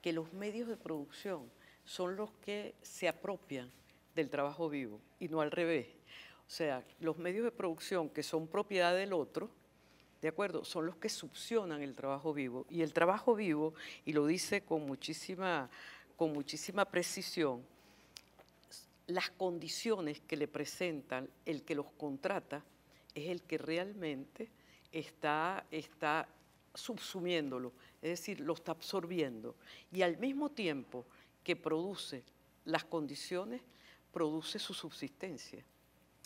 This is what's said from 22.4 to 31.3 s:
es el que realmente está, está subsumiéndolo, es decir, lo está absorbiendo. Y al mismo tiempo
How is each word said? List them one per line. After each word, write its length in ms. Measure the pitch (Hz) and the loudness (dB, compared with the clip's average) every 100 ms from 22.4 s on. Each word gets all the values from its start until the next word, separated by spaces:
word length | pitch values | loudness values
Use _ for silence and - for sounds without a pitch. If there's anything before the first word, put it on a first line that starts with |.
| - 143 - - _ - - - | -4 -10 -10 -20 _ -20 -12 -8
es 120 | 156 | -4
el 120 | 175 | -6
que 160 | - 156 | -2 -4
realmente 920 | 139 165 190 208 160 135 135 - 226 - - - - | 0 -2 -2 -4 -4 -4 -8 -10 -12 -12 -20 -20 -10
está, 720 | 160 151 - 151 151 170 196 - | -8 -8 -4 0 2 2 -2 -6
está 560 | 156 - - 151 156 - - - _ _ | -8 -8 -2 2 2 0 -10 -20 _ _
subsumiéndolo, 1000 | - - 220 - 190 175 175 143 127 127 - - - | -12 -8 -8 -6 -4 2 2 2 -2 -6 -10 -20 -6
es 100 | 156 | -4
decir, 280 | 175 - 180 | -4 -4 -4
lo 140 | 143 | -2
está 180 | 160 - | -2 -2
absorbiendo. 840 | 165 - 196 170 180 139 113 117 - - - - | -6 -2 -4 -2 0 0 -2 -10 -12 -16 -20 -6
Y 120 | 180 | 2
al 140 | 180 165 | 2 4
mismo 340 | 254 277 294 | 0 0 -2
tiempo 540 | 285 185 139 120 127 120 - - | 0 0 0 -4 -10 -10 -18 -20